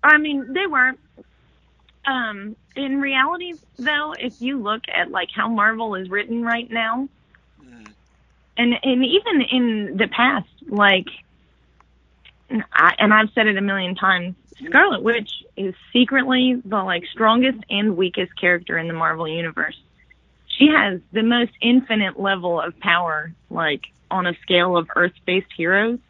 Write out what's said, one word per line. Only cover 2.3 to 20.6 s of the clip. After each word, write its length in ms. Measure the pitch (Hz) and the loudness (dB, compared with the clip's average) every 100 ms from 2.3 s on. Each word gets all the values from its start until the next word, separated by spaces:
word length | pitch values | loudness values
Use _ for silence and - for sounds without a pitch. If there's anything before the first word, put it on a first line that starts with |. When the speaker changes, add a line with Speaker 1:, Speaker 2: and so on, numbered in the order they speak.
| 208 202 214 _ - | -8 -14 -16 _ -8
Speaker 1:
in 260 | 277 269 | -4 -2
reality, 520 | 277 269 277 349 349 330 _ - | -2 0 0 -2 -8 -14 _ -8
though, 340 | 254 294 302 302 | -4 -2 -4 -6
if 220 | 247 - | -10 -6
you 200 | 240 277 | -6 -6
look 220 | 208 220 - | -4 -6 -4
at, 160 | - 180 | -4 -4
like, 200 | 190 175 | -4 -6
how 140 | - 226 | -4 -4
Marvel 480 | 226 208 220 226 190 | 2 0 0 -4 -6
is 140 | 185 | -6
written 340 | 196 208 233 | -6 -4 -4
right 260 | 233 233 233 | -4 -4 -4
now, 400 | 226 220 233 277 _ _ _ _ _ | -4 -4 -4 -6 _ _ _ _ _
Speaker 2:
Mm. 240 | 127 120 107 107 _ _ _ _ _ - | -20 -20 -20 _ _ _ _ _ _ -2
Speaker 1:
and, 160 | 240 240 | 0 0
and 220 | 262 254 262 | 0 2 4
even 360 | 349 440 339 | 2 2 0
in 560 | 247 254 240 220 202 175 | 2 2 2 0 -4 -2
the 100 | 214 | -2
past, 400 | - 247 185 - _ - | 2 2 2 -6 _ -8
like, 400 | 208 202 190 185 - _ _ _ _ _ _ _ _ _ _ - _ _ | 2 4 4 0 -16 _ _ _ _ _ _ _ _ _ _ -20 _ _
I, 420 | 233 - - 165 - | -6 -2 4 4 4
and 120 | 208 | 4
I've 180 | 214 214 | 4 4
said 140 | 240 214 | 2 0
it 100 | 196 | 2
a 40 | |
million 340 | 202 196 180 185 | -2 -2 -4 -2
times, 400 | 190 185 175 180 _ _ | 0 0 -2 -12 _ _
Scarlet 380 | 269 285 381 262 | 0 4 4 2
Witch 300 | 214 233 214 - - - | 0 -2 -4 -14 -16 -8
is 160 | 196 185 - | -8 -8 -2
secretly 680 | 240 254 269 262 254 254 247 | 2 2 2 0 2 2 0
the, 200 | 202 202 | -2 -4
like, 220 | 190 175 175 | -2 -4 -6
strongest 460 | - 220 226 254 240 202 | 0 2 4 2 0 -6
and 260 | 202 214 175 | -2 0 0
weakest 420 | 185 185 180 - | -2 -2 -6 -2
character 380 | 180 175 175 165 | 0 0 -2 -6
in 100 | 165 | -4
the 60 | |
Marvel 340 | 165 160 160 165 | -2 -2 -2 -6
universe. 500 | 160 165 156 156 - _ _ _ _ _ _ _ | -6 -6 -6 -8 -8 _ _ _ _ _ _ _
She 80 | - | 2